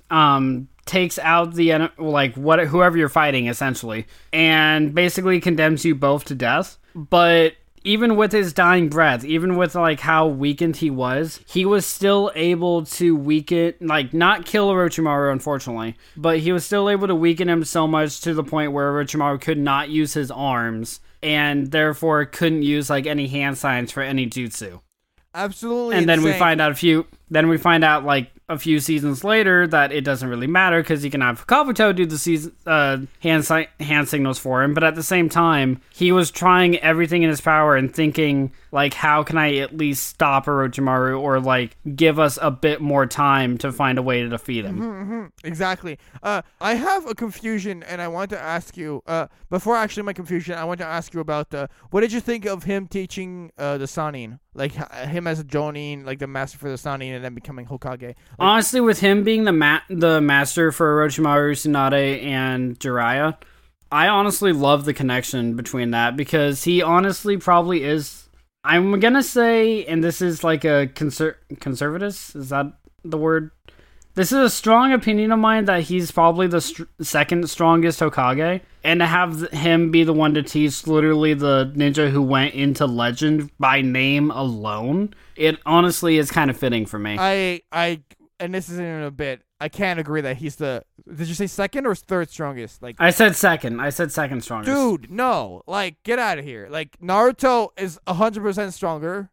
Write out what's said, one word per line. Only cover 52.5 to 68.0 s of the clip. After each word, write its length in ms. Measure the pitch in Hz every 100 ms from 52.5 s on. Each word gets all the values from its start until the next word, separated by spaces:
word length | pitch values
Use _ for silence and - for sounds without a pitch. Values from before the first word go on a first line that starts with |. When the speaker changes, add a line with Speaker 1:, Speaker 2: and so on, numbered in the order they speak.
| 190 170
Speaker 2:
him 200 | 196 190
teaching, 640 | 196 185 - 185 180 170 -
uh, 220 | 143 143
the 60 | 135
Sannin? 500 | - 156 143 113 120 _
Like, 200 | - 135 135
h-, 320 | 143 - 131
him 160 | 170 170
as 120 | 156
a 40 |
Jonin, 600 | 143 147 151 147 147 143 135
like, 140 | 135
the 80 | 139
master 300 | 135 135 -
for 100 | 143
the 60 | 127
Sannin, 380 | 147 139 131 127
and 100 | 127
then 80 |
becoming 320 | 123 - 131 120
Hokage. 360 | 131 135 127
Like 120 | 123 120 _ -
Speaker 1:
Honestly, 420 | 185 220 220 254
with 180 | 233 214
him 240 | 196 202
being 200 | 202 220 214
the 60 |
ma-, 260 | 165 147 151 -
the 300 | 185 165 160
master 500 | 147 139 139 - 165
for 340 | 151 160 151 151
Orochimaru, 460 | 135 156 143 147
Tsunade, 680 | 143 151 143 135 139 139 135
and 540 | 135 135 131 127 127 120
Jiraiya, 580 | 135 123 117 131 151 156 - _ _ _ _
I 160 | 147 175
honestly 420 | 208 202 196 202
love 300 | 156 139 147 143
the 80 |
connection 640 | 139 131 123 127 131 117 117
between 360 | 120 131 120
that 240 | 117 120 131
because 460 | 139 160 147 135 170
he 160 | 175
honestly 560 | 160 175 196 180 208 202
probably 460 | 180 175 175 175
is, 440 | 143 156